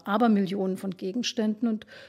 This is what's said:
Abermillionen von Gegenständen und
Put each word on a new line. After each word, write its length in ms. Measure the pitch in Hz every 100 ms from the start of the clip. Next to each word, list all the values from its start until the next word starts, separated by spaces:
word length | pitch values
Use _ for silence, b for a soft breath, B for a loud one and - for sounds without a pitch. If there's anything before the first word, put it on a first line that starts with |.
Abermillionen 720 | - 208 233 202 185 202 190 190
von 160 | 190
Gegenständen 760 | 180 190 226 226 - 214 214 233
und 220 | 214 - B